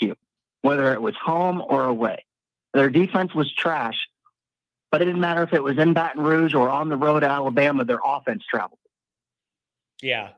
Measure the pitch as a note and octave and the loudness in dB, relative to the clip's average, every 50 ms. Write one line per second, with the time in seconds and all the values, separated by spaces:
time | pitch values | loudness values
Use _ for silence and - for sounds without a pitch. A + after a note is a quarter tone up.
0 | A2+ G2+ F2+ - _ _ _ _ _ _ _ _ - C3+ C#3+ C#3 C3+ C3 C3 - | -2 -4 -4 -6 _ _ _ _ _ _ _ _ 0 0 2 2 2 0 0 0
1 | A2+ G#2+ G#2 - - E3 D#3+ E3+ F3+ F#3 F3+ F3+ - - C#3 C3+ C3 C3 B2 A2+ | -2 -4 -6 -4 -4 -2 0 0 0 0 -2 -2 -2 0 0 0 0 0 0 0
2 | A#2 A2 - - - _ _ _ _ _ _ _ _ _ - C3+ C#3 C#3 B2+ D#3+ | -2 -2 -4 -6 -12 _ _ _ _ _ _ _ _ _ 2 2 4 4 4 4
3 | F#3 F#3 - F#3+ F#3 F3 - D#3 D3 C#3+ - - - E3+ E3 D3 B2 A2+ G#2+ - | 2 2 2 0 -2 -2 -2 -2 -4 -2 -4 -4 -2 -2 -2 -2 -4 -6 -6 -8
4 | - - _ _ _ _ _ _ _ _ _ _ _ _ _ _ _ _ - D3+ | -10 -12 _ _ _ _ _ _ _ _ _ _ _ _ _ _ _ _ 0 0
5 | F3 F3+ F3 F3 F3 F3 E3+ E3+ E3+ E3 - D#3 C#3 C#3 C#3 C#3+ D#3 E3 E3 E3 | 2 2 0 0 0 0 0 0 0 2 0 0 0 0 0 2 4 4 4 2
6 | E3 E3 C3+ D3 D3+ D3+ D#3+ E3 E3 D#3+ E3 C#3+ B2 B2+ C3+ C#3+ D#3 D#3 D3+ C3 | 0 -2 -4 -2 0 2 2 2 2 2 2 2 2 2 0 0 -2 -2 -2 0
7 | C#3+ D3+ D3+ D3+ D3 C#3+ C#3+ C#3+ C#3 C3+ A#2+ C#3 C#3+ D3 C#3+ C3+ B2+ A#2 B2 A#2 | 0 2 2 2 2 0 0 -2 -2 -2 0 2 2 2 2 0 0 -2 -2 -2
8 | - C3 C#3 C#3 - - A2+ G#2+ - - - A#2 F#2+ F#2 _ _ _ _ _ _ | -2 -2 -2 -2 -4 -6 -8 -8 -6 -6 -4 -4 -4 -6 _ _ _ _ _ _
9 | _ _ _ _ _ _ _ _ _ _ _ _ _ _ _ _ _ _ _ - | _ _ _ _ _ _ _ _ _ _ _ _ _ _ _ _ _ _ _ -12
10 | - C3+ B2 A2+ G#2 G2 - | -8 -8 -6 -6 -8 -12 -18